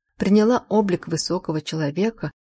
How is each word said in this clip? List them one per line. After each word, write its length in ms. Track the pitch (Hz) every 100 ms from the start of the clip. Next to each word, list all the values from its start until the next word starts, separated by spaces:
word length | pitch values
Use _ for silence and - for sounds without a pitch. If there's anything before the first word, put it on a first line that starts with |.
| _ -
приняла 480 | 185 208 220 247 -
облик 400 | 208 202 180 -
высокого 540 | 160 - 175 - 156
человека, 720 | - 160 147 156 220 - - _ _